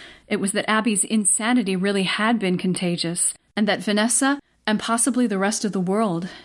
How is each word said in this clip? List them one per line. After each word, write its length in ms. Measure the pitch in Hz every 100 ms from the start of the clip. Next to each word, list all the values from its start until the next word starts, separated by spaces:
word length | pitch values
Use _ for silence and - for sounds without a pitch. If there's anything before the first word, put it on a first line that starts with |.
| - - -
It 140 | 208
was 100 | 196
that 180 | 208 -
Abby's 360 | 220 220 202
insanity 720 | - 220 202 - 220 247 190 185
really 260 | 202 196
had 380 | 180 - 220 226
been 180 | 185 180
contagious, 760 | 185 170 180 170 165 175 - - _ -
and 120 | 208
that 160 | 180
Vanessa, 560 | 220 208 233 - 269 285 - _ -
and 140 | 214
possibly 480 | - 233 277 247 240
the 100 | 190
rest 260 | 196 214
of 60 | 208
the 80 | 190
world, 500 | 180 208 220 170 180 -